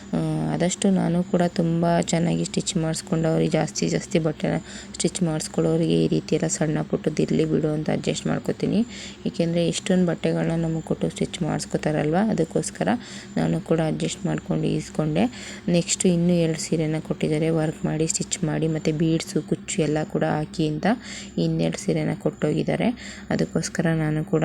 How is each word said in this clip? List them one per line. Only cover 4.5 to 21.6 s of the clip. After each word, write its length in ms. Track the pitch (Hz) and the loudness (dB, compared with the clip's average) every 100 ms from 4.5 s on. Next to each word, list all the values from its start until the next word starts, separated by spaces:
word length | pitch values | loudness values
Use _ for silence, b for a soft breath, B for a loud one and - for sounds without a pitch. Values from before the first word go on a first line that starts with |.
| 165 - B B | -2 -4 B B
ಸ್ಟಿಚ್ 280 | - 175 - | -2 -2 0
ಮಾಡಿಸ್ಕೊಳ್ಳೋರಿಗೆ 760 | 170 156 - - 165 165 165 165 | 0 0 -2 0 2 4 4 4
ಈ 120 | 160 | 4
ರೀತಿ 260 | 160 - | 2 0
ಎಲ್ಲ 160 | 151 160 | 0 0
ಸಣ್ಣ 320 | - 156 151 | 0 0 0
ಪುಟ್ಟದ್ದು 400 | 156 - 160 156 | 0 -2 -2 0
"ಇರಲಿ 240 | 151 156 160 | 2 2 2
ಬಿಡು" 240 | 156 156 | 2 2
ಅಂತ 180 | 151 156 | 0 0
ಅಡ್ಜಸ್ಟ್ 360 | 151 156 156 170 | -2 0 -2 -2
ಮಾಡ್ಕೋತೀನಿ. 560 | 151 - - 160 185 240 B B B | -2 -2 -2 0 0 0 B B B
ಏಕೆಂದರೆ 400 | 185 - 170 170 170 | -6 -2 0 2 0
ಎಷ್ಟೊಂದು 380 | 160 - 185 175 | 0 2 4 4
ಬಟ್ಟೆಗಳನ್ನ 520 | 160 165 165 165 165 | 2 0 0 0 0
ನಮಗೆ 260 | 165 160 - | 0 -2 -2
ಕೊಟ್ಟು 240 | 160 165 | -2 -2
ಸ್ಟಿಚ್ 300 | - 156 - | -2 -4 -2
ಮಾಡಿಸ್ಕೋತಾರಲ್ವ, 760 | 156 160 - 165 151 151 151 170 220 | -2 -2 -2 -2 0 0 2 2 2
ಅದಕ್ಕೋಸ್ಕರ 600 | - 160 160 165 - 180 240 B B B | 2 0 0 -4 -2 -2 -2 B B B
ನಾನು 220 | - 160 165 | -2 0 0
ಕೂಡ 180 | - 165 156 | 2 2 2
ಅಡ್ಜಸ್ಟ್ 360 | 156 160 - | 0 -4 -4
ಮಾಡ್ಕೊಂಡು 440 | 160 156 - 160 156 | -4 -4 -2 -2 0
ಈಸ್ಕೊಂಡೆ. 560 | 156 - - 151 156 247 B B B - | -2 -4 -2 0 2 0 B B B 0
ನೆಕ್ಸ್ಟ್ 380 | 175 - - 190 | 2 2 2 4
ಇನ್ನೂ 300 | 170 175 175 | 4 4 4
ಎರಡು 240 | 160 160 | 2 0
ಸೀರೆನ 380 | - 165 156 156 | -2 0 0 -2
ಕೊಟ್ಟಿದ್ದಾರೆ, 500 | - 160 156 156 160 | -4 -2 0 2 2
ವರ್ಕ್ 200 | 160 156 - | 2 0 -2
ಮಾಡಿ, 300 | 156 156 160 | -2 0 0
ಸ್ಟಿಚ್ 320 | - - - | -2 -4 -4
ಮಾಡಿ, 240 | 156 151 160 | -2 0 0
ಮತ್ತು 240 | 156 160 | 0 0
ಬೀಡ್ಸು, 460 | 151 160 160 - 156 | 2 2 2 0 -4
ಕುಚ್ಚು 340 | - - - - | 0 -4 -2 -2
ಎಲ್ಲ 180 | 151 151 156 | 0 0 0
ಕೂಡ 140 | 156 160 | 0 0
ಹಾಕಿ 360 | 156 151 - 156 | 0 -2 -2 -2
ಅಂತ 200 | 151 185 240 B B B - | 2 2 0 B B B -2
ಇನ್ನೆರಡು 420 | 165 160 | 0 2